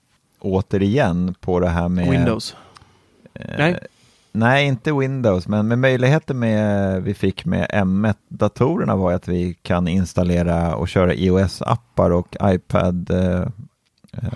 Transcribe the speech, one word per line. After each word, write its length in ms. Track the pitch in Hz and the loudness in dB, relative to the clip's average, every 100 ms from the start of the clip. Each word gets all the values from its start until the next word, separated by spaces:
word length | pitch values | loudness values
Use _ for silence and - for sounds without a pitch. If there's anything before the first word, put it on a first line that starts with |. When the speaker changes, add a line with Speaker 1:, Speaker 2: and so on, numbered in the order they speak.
| _ _ _ _ | _ _ _ _
Speaker 1:
återigen 960 | 101 95 - 101 98 127 113 87 90 90 | -4 -2 0 0 2 2 2 0 -2 -4
på 180 | - 90 | -2 0
det 100 | 87 | 0
här 200 | 85 87 | 0 0
med 200 | 90 87 | 0 2
Speaker 2:
Windows. 440 | 87 - 110 - - - - _ _ _ _ - | 2 2 -2 -6 -14 -20 -20 _ _ _ _ -20
Speaker 1:
Eh, 220 | - - - | -16 -8 -2
Speaker 2:
Nej. 220 | 151 180 - _ _ _ _ | -2 -2 -8 _ _ _ _
Speaker 1:
nej, 340 | 104 117 135 143 | 0 2 4 2
inte 240 | 127 156 | -2 -2
Windows, 540 | 143 135 135 117 90 - | -2 -2 0 0 0 0
men 200 | 104 107 | 0 0
med 120 | 120 | 2
möjligheter 540 | 131 127 127 151 - | 2 2 2 2 0
med, 680 | 131 113 107 104 101 98 95 | -2 0 0 2 2 0 0
vi 100 | 101 | -4
fick 320 | 101 95 - - | -2 -2 -2 -4
med 220 | 92 - | -2 -2
M 360 | 104 92 95 110 | 0 0 2 0
ett-datorerna 920 | 101 - - 104 - 127 175 - 98 | -2 -6 -2 -2 0 0 0 0 0
var 180 | 92 | 0
att 140 | 87 - | -2 -2
vi 260 | 87 90 85 | -2 -2 -6
kan 260 | - 87 87 | -2 -2 0
installera 880 | 92 90 - 90 87 85 85 85 57 | 0 0 0 0 0 0 0 0 -2
och 120 | 98 | -2
köra 260 | 98 90 | 2 2
I 180 | 64 92 | 2 2
O 60 | 92 | 2
S-appar 720 | 98 - - 117 _ - 92 | 0 -2 -4 -4 _ 0 2
och 240 | 87 - - | 2 -2 -2
iPad, 680 | 101 92 - - 90 90 - | 0 0 0 -2 0 -2 -2
eh, 320 | 90 92 90 - - 135 _ _ _ _ | 0 0 0 -4 -8 -18 _ _ _ _
eh, 160 | - 117 | -10 -8